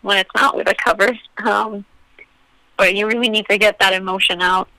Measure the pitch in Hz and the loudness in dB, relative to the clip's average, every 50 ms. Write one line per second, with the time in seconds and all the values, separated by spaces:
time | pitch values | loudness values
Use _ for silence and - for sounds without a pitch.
0 | - 190 202 196 185 _ - - 269 285 - - - - - - - - 220 208 | 0 0 0 0 0 _ 0 0 0 2 0 0 -2 -2 -2 0 0 0 2 2
1 | 196 - 247 220 - - _ - 208 226 202 202 214 220 214 202 202 _ _ - | 2 0 0 -4 -10 -18 _ -6 -2 0 0 0 -2 -4 -6 -12 -14 _ _ -20
2 | _ _ _ - - _ _ _ _ _ _ _ _ _ _ - 196 180 185 196 | _ _ _ -20 -20 _ _ _ _ _ _ _ _ _ _ 0 0 0 2 0
3 | 208 214 220 240 240 240 214 214 202 - 202 208 214 214 202 - 196 196 190 185 | -2 -2 -2 -2 -2 -2 -2 -2 0 0 0 2 4 2 2 2 0 0 0 -2
4 | 190 190 185 196 - - 185 180 180 180 185 185 190 _ _ | -4 -4 -4 -2 0 -2 -2 0 0 0 0 0 -2 _ _